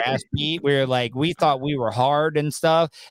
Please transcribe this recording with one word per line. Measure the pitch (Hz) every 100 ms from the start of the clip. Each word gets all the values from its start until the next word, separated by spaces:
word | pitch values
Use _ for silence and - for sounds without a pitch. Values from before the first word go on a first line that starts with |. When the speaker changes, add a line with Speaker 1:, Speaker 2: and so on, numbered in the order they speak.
| 117
Speaker 1:
ass | 135 -
Speaker 2:
<laughs> |
Speaker 1:
beat, | 139 147 165
we | 139 139
were | 131
like, | 127 120 127
we | 156
thought | 175 160 135
we | 143 143
were | 117
hard | 110 127 147 156 151
and | 151
stuff, | - 165 160 165 - -